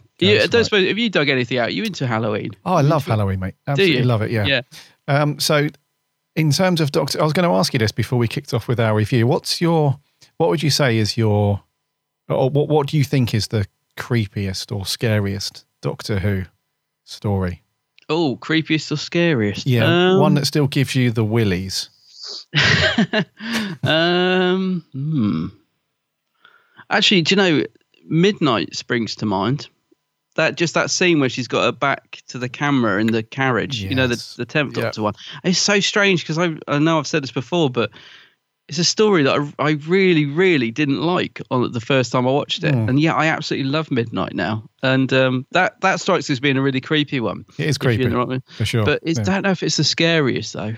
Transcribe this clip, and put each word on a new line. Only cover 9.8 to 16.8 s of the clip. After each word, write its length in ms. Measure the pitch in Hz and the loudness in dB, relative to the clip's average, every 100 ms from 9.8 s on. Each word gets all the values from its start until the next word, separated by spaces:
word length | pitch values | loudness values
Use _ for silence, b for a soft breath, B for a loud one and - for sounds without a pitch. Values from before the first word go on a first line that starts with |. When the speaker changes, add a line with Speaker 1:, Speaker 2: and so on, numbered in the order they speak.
| 147 135 b b b - | 2 -2 b b b -2
Speaker 1:
what 120 | 170 | 0
would 120 | 170 | 2
you 80 | 156 | 0
say 280 | - 139 113 | 2 2 2
is 200 | 107 - | 0 0
your, 460 | 110 104 104 101 _ _ _ _ _ _ - | 2 2 2 0 _ _ _ _ _ _ -4
or 200 | 147 131 | 0 2
what, 160 | 143 143 | 2 2
what 180 | 151 143 | 2 2
do 100 | 156 | 0
you 60 | |
think 300 | 131 139 120 | 2 0 0
is 140 | 107 - | 0 -2
the 180 | 110 98 _ _ - | -2 -4 _ _ -12
creepiest 720 | - 120 104 107 98 92 - 107 | -2 -2 -2 -4 -6 -6 -8 -8
or 100 | 92 | -6
scariest 800 | - 117 107 98 98 - - _ _ | -4 0 0 -2 -4 -8 -12 _ _
Doctor 380 | 143 - - 101 | -8 -8 -6 -4
Who 240 | 104 95 90 _ _ _ | -2 -2 -6 _ _ _